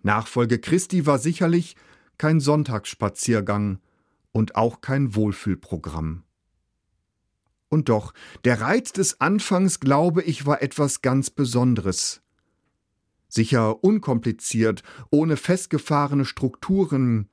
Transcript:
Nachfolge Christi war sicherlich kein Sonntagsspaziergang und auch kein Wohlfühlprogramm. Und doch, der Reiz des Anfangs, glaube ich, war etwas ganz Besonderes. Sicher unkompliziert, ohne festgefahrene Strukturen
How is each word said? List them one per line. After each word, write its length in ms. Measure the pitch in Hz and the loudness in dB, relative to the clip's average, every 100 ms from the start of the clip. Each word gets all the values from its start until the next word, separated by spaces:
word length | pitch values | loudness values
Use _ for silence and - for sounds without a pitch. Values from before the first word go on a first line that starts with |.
Nachfolge 560 | 98 107 110 123 120 120 | 0 -2 0 -2 0 0
Christi 460 | - 180 180 185 | 0 -2 0 0
war 120 | 151 139 | 2 2
sicherlich 600 | 151 165 170 170 165 - _ _ _ - | 0 0 2 2 -2 -14 _ _ _ -4
kein 240 | 156 160 | 0 2
Sonntagsspaziergang 1400 | 139 151 127 107 - - 104 - - 113 98 104 104 95 _ _ _ _ _ | 4 2 0 -4 -6 -4 -4 -2 0 0 0 -2 -2 -4 _ _ _ _ _
und 220 | 110 110 | -2 0
auch 260 | - 117 - | 0 0 -2
kein 340 | - 135 135 | -4 -2 0
Wohlfühlprogramm. 1080 | 104 107 98 107 92 - 87 80 80 80 87 _ _ _ _ _ _ _ _ _ _ _ _ _ _ _ | 0 -2 -2 -4 -4 -6 -10 -8 -6 -6 -8 _ _ _ _ _ _ _ _ _ _ _ _ _ _ _
Und 180 | 156 135 | 0 2
doch, 260 | 110 - - - - | 0 0 -18 -20 -2
der 160 | - 117 | 0 2
Reiz 320 | 120 226 262 | 2 0 -2
des 300 | 190 190 - | -2 -2 0
Anfangs, 580 | 147 202 - 185 190 - | 0 0 0 2 2 0
glaube 420 | 135 143 175 165 | 2 4 4 2
ich, 240 | 170 139 | -2 -4
war 160 | 143 147 | -2 0
etwas 400 | 139 - 143 - | -2 -2 -2 0
ganz 280 | 131 135 135 | 0 0 -2
Besonderes. 920 | - 131 123 127 117 95 90 - - _ _ _ _ _ _ _ _ _ _ _ | -2 0 2 2 2 -2 -4 -6 -8 _ _ _ _ _ _ _ _ _ _ _
Sicher 520 | - 113 123 110 113 | -2 2 2 2 2
unkompliziert, 1000 | 185 220 - 120 117 110 - 113 110 104 - - - | 2 2 0 -2 -2 -6 -4 0 0 0 -10 -20 0
ohne 280 | 147 160 147 | 2 2 -2
festgefahrene 880 | - 180 - 147 - 147 143 143 | 0 -2 -2 -6 0 0 2 0
Strukturen 1040 | 131 - 131 - - 190 180 139 127 113 101 | -2 -2 -6 -4 -2 0 2 0 2 0 -2